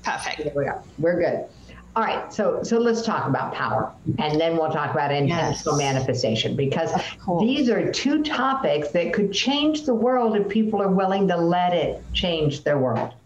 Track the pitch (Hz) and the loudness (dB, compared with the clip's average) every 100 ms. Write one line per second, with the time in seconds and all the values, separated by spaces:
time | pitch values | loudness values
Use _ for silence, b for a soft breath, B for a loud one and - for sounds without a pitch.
0 | - - - - 147 139 135 - - - | -4 -6 -6 -6 -6 -4 -4 -6 -12 -2
1 | 160 175 165 - - B B B - - | 0 2 0 -2 -8 B B B -8 -4
2 | 220 - - - 190 - - 226 240 226 | -2 -4 -6 -2 0 0 0 2 2 0
3 | - 160 127 127 135 - 127 - - - | 0 -2 0 -2 -2 -4 -2 -2 -4 -6
4 | - - 151 151 165 165 156 156 143 151 | -4 -2 0 2 2 2 0 0 -2 0
5 | 143 143 139 165 156 135 - 147 139 131 | 0 2 2 2 0 -2 -2 0 0 0
6 | 120 120 117 110 - - 139 151 165 180 | 0 0 0 0 -2 0 0 0 0 -2
7 | - - - 175 220 285 240 196 175 180 | -4 -8 -2 2 2 2 2 2 0 0
8 | 269 302 302 - 269 269 156 147 147 175 | 0 0 0 -2 -2 0 0 0 0 0
9 | 170 - 190 - 233 285 302 302 - 226 | 0 0 0 0 0 2 2 0 0 2
10 | 233 254 233 208 196 226 214 208 196 185 | 2 2 2 2 2 2 2 2 2 2
11 | 190 202 190 175 170 175 180 175 139 - | 2 2 2 2 2 4 2 2 0 -4
12 | - - 180 165 151 135 - 143 127 117 | -6 -2 -2 0 0 0 0 2 2 0
13 | 120 - | -4 -10